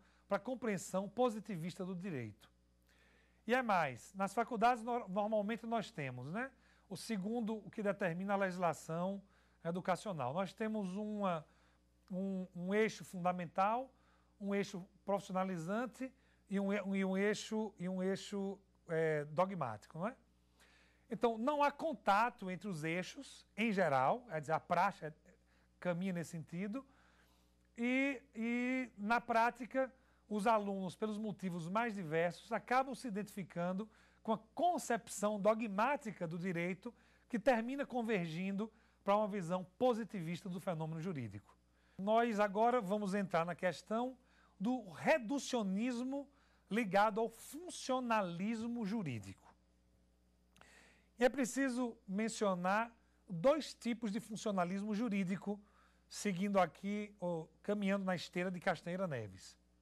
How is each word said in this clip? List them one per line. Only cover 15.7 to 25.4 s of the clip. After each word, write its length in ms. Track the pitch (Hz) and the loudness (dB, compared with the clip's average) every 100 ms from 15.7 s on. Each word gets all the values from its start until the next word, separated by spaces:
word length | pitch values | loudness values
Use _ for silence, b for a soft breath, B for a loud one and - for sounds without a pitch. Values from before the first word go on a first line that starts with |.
| 214 254 - 262 b b b _ | -2 -2 -6 -10 b b b _
e 80 | 196 | 0
um 140 | 196 | 2
e-, 260 | 202 190 196 | 0 0 0
e 60 | |
um 120 | 190 190 | 2 2
eixo, 560 | 208 208 - 220 214 - | 2 0 -2 -2 -4 -4
e 100 | 180 | -4
um 140 | 185 | 0
eixo, 560 | 190 190 - 202 196 196 _ _ - | 0 0 -4 -4 -4 -8 _ _ -2
é, 360 | 160 160 151 147 | 2 2 2 0
dogmático, 720 | 156 190 185 123 107 - 156 | 2 2 0 -4 -6 -12 -6
não 100 | 202 | -6
é? 80 | - _ _ _ b b b b b _ | -6 _ _ _ b b b b b _
Então, 280 | 214 233 220 | 0 0 2
não 240 | 262 294 | 0 4
há 80 | 285 | 4
contato 800 | 277 320 240 - 196 240 - 185 | 4 -4 -2 2 4 4 0 -6
entre 180 | 180 208 | -6 -6
os 160 | 160 | -4
eixos, 640 | 160 175 170 277 - - - - | -2 -2 -4 -10 -16 -18 -14 -2
em 140 | 226 | 0
geral, 560 | 196 165 131 135 233 240 | 4 4 6 4 2 -2
é 100 | 156 | -6
dizer, 120 | 131 | -2
a 80 | - | -2
praxe 460 | - 175 196 - 156 | 2 2 2 0 -10
é, 60 | - - _ | -12 -20 _